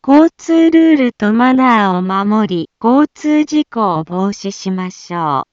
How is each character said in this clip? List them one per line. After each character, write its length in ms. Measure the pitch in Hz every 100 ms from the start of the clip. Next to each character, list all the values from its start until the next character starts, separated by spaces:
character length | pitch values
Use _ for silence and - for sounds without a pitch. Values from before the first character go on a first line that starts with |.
| -
交 240 | 285 330 _
通 340 | - 330 330
ル 100 | 320
ー 180 | 320 302
ル 160 | 247
と 180 | - 208
マ 220 | 220 247
ナ 400 | 254 254 226 202
ー 40 | 180
を 40 |
守 460 | 185 190 202 214 208
り、 220 | 180 - _
交 240 | 226 262 302
通 380 | _ 302 302 302
事 180 | 302
故 360 | 294 233 208 160
を 40 |
防 280 | 156 180 196
止 180 | 202 196
し 180 | - 190
ま 220 | 185 185
し 240 | - - 175
ょ 260 | 160 139
う。 20 | -